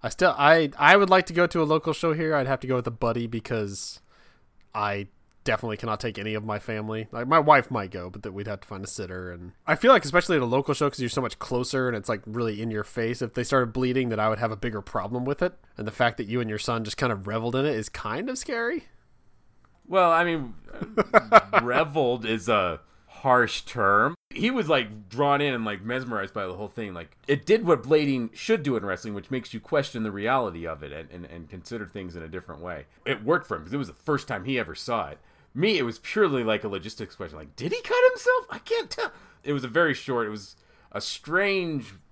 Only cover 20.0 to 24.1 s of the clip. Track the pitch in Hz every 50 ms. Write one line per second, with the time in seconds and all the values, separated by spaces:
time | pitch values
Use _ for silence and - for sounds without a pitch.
20 | 180 170 165 165 175 175 165 160 139 120 110 - - - - - 180 - - 226
21 | 208 - - 220 - - 226 214 - - - 202 117 120 123 131 165 156 143 160
22 | 143 123 123 127 110 110 110 113 92 117 117 104 92 90 82 73 - _ _ -
23 | _ _ - - - 135 127 123 120 107 - - - - - 123 107 98 101 101
24 | 113 139